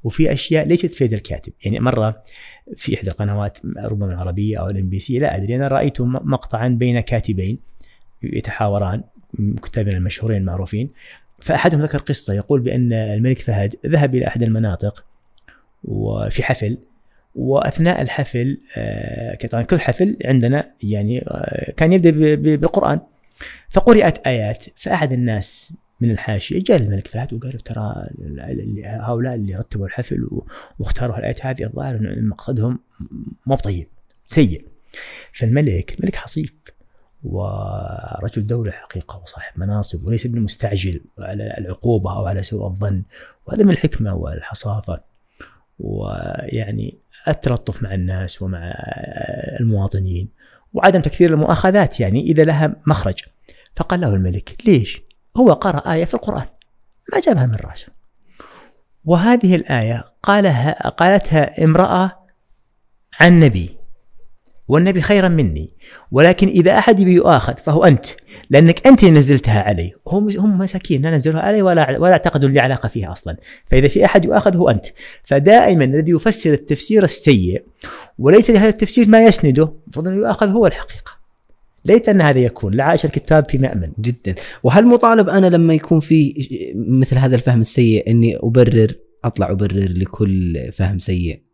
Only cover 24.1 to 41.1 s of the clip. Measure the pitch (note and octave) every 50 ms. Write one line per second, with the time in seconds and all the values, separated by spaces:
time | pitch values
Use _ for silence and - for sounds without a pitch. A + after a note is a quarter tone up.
24.1 | - - - C3+ B2+ A#2 A2 G#2 A2+ - - - _ _ - - D#3+ E3+ D#3 C#3
25.1 | B2+ B2 B2 A#2+ A2 G2+ F#2+ - - - - - E3 - _ _ _ _ A#2+ A#2
26.1 | A2 G2 - - A2 G2+ - - - - F#3+ - A3+ E3 A#2+ G#2 G2+ F#2+ - -
27.1 | - A2 B2+ C3+ - A2+ B2 B2+ C3+ A2+ - - A2+ A2 G#2+ G#2 - - G1+ -
28.1 | - - - D#2 C#2+ C2+ B1+ - B1+ B1 - A2 G#2+ G2+ G#2+ - - A2+ A2 A2+
29.1 | A#2+ A#2 A#2+ B2+ B2+ A2+ G2+ G2 F#2+ F#2 - _ - G#2 G2 F#2 - - A#2+ -
30.1 | - - - - - - - - - - - - _ - - - - - B2 B2
31.1 | A2 B2+ - - B2 - - C3 C3 - - A2 - - - C3+ B2+ G#2+ G#2+ F#2+
32.1 | G2 - A2+ A2 F#2+ - - - A2+ A2 G#2+ A#2+ B2+ - _ _ _ _ - -
33.1 | - A2+ G#2+ - - _ _ A#2+ C3+ C3+ - G#2+ G2 E2+ D#2+ _ - - _ _
34.1 | _ _ _ _ - E3 D3 G2+ - - - - - _ _ _ - - - -
35.1 | - - - - _ - A#2+ A2 A#2 C#3 D3+ C#3 F#2+ F2 - - - - - F#3+
36.1 | - - - - - D#3+ D3+ - _ _ _ - _ _ _ _ _ _ _ _
37.1 | _ _ - - F2+ F#2+ F#2+ G2 G2 G2 G2 G2 G2 G2 G2 F#2 F#2+ - - -
38.1 | - - - - - A#2 G#2 G#2 A#2 A#2+ A2+ G2+ E2+ - - _ - F#2 - _
39.1 | - F#2+ - - - - - - - - F2+ G2 G#2 G#2 G2+ - - E2 - F#2
40.1 | A#2 A2+ - B2 A#2 A#2 A2 G#2 - - - G#2+ G2+ F#2+ F2+ F#2+ E2+ D2+ _ _